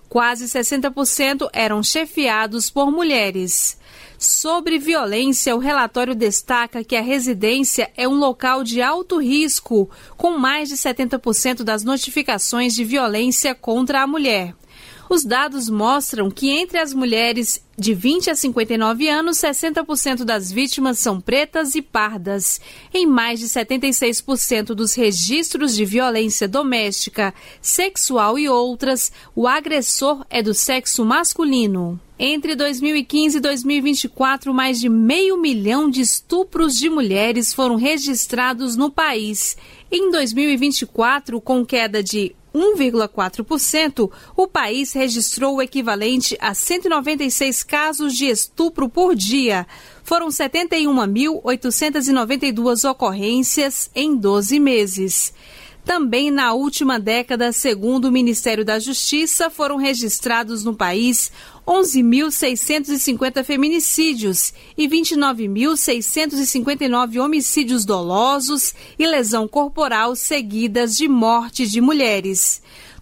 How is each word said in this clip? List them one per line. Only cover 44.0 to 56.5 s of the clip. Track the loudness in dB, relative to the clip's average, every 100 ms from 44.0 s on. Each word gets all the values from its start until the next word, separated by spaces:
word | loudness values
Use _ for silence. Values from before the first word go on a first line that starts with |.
| -2 -4 -6 -2
o | 0
país | 0 -2 -2 -4
registrou | -2 0 0 -2 0 -2
o | 0
equivalente | -2 -2 -2 -2 0 0 0 -2
a | -4
cento | -2 -2 -2 0
e |
noventa | 0 0 -2
e | -2
seis | 0 0 -2
casos | -2 -2 -2 -2 -2
de | 0 0
estupro | 0 -2 0 -2 0 -2
por | 2 2
dia. | 2 2 2 2 0 -4 -14 -20 -12
Foram | -2 0 0
setenta | -2 -2 -2 0 0
e | 2
uma | 2 2
mil | 2 0 0
oitocentas | -2 -2 -2 0 0 0 2
e |
noventa | 2 2 0
e | 0
duas | 0 0 2
ocorrências | 0 0 -2 0 0 0 0 0 -2 -2 -6
em | -2 0
doze | 2 2 2 2 4
meses. | 4 4 2 -2 -2 -2 -4 -8 -20 -20 -20 -12
Também | -4 0 0 2 2
na | 2 2